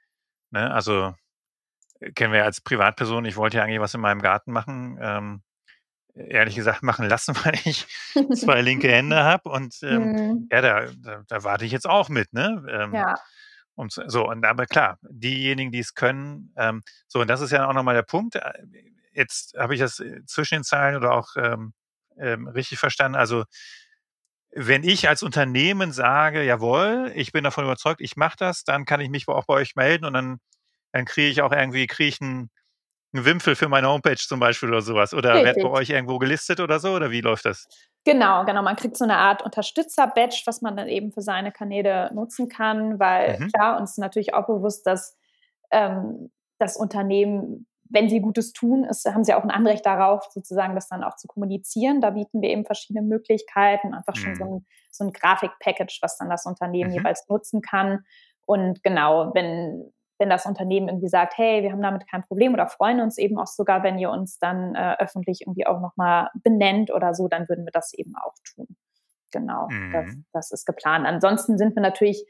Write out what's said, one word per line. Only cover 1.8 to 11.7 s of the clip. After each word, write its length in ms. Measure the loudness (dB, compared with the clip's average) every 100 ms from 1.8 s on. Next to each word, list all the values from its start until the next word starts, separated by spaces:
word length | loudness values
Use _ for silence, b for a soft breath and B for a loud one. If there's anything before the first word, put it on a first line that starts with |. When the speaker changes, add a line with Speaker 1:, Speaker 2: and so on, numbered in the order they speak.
| _ _
Speaker 1:
äh, 120 | -14
kennen 200 | -2 2
wir 100 | 4
als 160 | 2 0
Privatperson, 600 | -4 2 2 2 -2 -2 -4
ich 100 | -2
wollte 220 | 0 2
ja 60 |
eigentlich 160 | 0 0
was 140 | -2
in 60 | -2
meinem 200 | -2 2
Garten 300 | 2 0 -2
machen, 460 | -6 -6 -8 -12 -8
ähm, 400 | -6 -6 -6 -12 -18 _ _ b _ _ _
ehrlich 400 | -20 -2 2 2 2
gesagt 260 | 0 0
machen 260 | 0 0 0
lassen, 260 | 0 0 -2
<laughs> 80 |
weil 100 | 0 0
ich 220 | -2 -4 -6 B B 0 0
zwei 300 | 2 4 4
linke 280 | 4 4 6
Speaker 2:
<laughs> 20 |
Speaker 1:
Hände 320 | 6 6 4
hab 220 | 4 4 0
und, 360 | -6 -6 -8
ähm, 300 | -2 0 0
Speaker 2:
Mhm. 380 | -2 -2 -2 0
Speaker 1:
ja, 80 | 2
da, 240 | 4 2 -2 -8
da, 240 | -16 -16 -10
da 160 | -6
warte 200 | -2 -2
ich 60 | -2